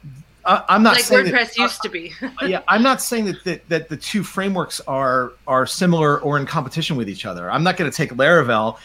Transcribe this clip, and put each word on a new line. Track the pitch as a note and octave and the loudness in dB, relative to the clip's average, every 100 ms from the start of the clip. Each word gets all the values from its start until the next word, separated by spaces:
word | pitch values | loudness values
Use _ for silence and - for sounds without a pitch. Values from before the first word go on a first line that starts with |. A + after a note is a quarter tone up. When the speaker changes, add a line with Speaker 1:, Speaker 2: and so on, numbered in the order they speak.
| - - - _ F#3 | -20 -20 -20 _ 0
Speaker 1:
I, | G3 - | 0 2
I'm | G3 | 4
not | A3 A#3+ | 6 4
Speaker 2:
Like | |
Speaker 1:
saying | A#3+ B3+ C#4 | 4 2 4
that | |
Speaker 2:
WordPress | B3+ A3+ A#3 | 2 0 0
used | A#3 - | -2 -2
to | G#3+ | -8
be. | F3 E3+ - B3+ | -8 -12 -12 -12
<laughs> | - - | -8 -4
Speaker 1:
yeah, | F#3 - | -4 2
I'm | G3+ | 4
not | C4 B3+ | 4 2
saying | - A#3 G#3 | -2 -4 -4
that, | D#3+ F#3 | -4 -6
that, | D#3+ - | -8 -4
that | D#3+ D#3+ | -4 -4
the | C#3+ | -10
two | - G#3+ | -6 -4
frameworks | E3+ - F#3+ F#3 D3 - | -4 -4 -4 -2 -4 -6
are, | - C3+ C3+ B2+ B2 - - | -6 -2 0 0 -2 -6 -2
are | C3 B2 | 0 0
similar | - F3+ E3+ D3+ C#3+ | 0 2 4 4 2
or | D3 D3 | 0 -2
in | C3+ | -2
competition | D#3+ C3 D#3+ D#3+ C#3+ | -4 -6 -6 -4 -4
with | G#2 | -6
each | F#2 G#2+ | -8 -10
other. | F2 F2+ | -8 -4
I'm | A#2+ | -2
not | F3 F3+ | 0 0
gonna | D3+ | -2
take | - C#3 | -2 -4
Laravel | B2 C#3 E3+ B2 A2 A2 - | 2 4 4 4 2 0 -4